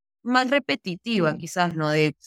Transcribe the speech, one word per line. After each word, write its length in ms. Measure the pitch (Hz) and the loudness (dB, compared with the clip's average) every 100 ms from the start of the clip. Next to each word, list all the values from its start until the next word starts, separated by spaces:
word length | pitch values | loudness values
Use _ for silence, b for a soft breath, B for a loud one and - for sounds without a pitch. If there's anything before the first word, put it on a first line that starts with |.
| _ _ | _ _
más 260 | 240 254 254 | -2 0 2
repetitiva, 880 | 285 - 277 190 175 233 220 160 - | 0 0 -4 -6 -8 -2 0 0 -2
quizás, 400 | 160 180 175 160 | -4 -2 -2 0
¿no? 140 | 151 | 0
De 260 | 151 151 - | 2 0 -2